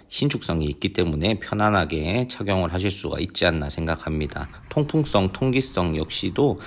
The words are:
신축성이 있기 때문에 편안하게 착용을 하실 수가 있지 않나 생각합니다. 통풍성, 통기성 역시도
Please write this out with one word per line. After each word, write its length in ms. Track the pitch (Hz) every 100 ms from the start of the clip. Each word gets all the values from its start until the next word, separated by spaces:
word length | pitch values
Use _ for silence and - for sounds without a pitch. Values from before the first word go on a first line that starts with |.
| -
신축성이 560 | - 139 - - 82 76
있기 280 | 73 87
때문에 420 | - 87 73 87 107
편안하게 920 | - 104 107 101 78 80 78 107 123
착용을 460 | - 101 95 87
하실 160 | 90 98
수가 300 | 92 78 73
있지 260 | 90 - 90
않나 240 | 82 71
생각합니다. 800 | 78 80 78 - 78 73 - 78 - -
통풍성, 640 | - 147 160 147 104 95
통기성 640 | - 131 127 131 - 87 78
역시도 600 | 80 - 92 - 139 -